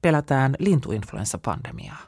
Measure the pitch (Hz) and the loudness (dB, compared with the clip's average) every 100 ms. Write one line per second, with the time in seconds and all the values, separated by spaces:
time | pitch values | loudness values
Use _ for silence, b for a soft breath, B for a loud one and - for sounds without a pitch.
0 | 170 156 147 139 135 139 196 160 - 107 | 4 2 2 2 2 2 4 2 2 -6
1 | 107 - 104 - - 92 - - - - | -6 -6 -6 -4 -6 -6 -8 -12 -14 -16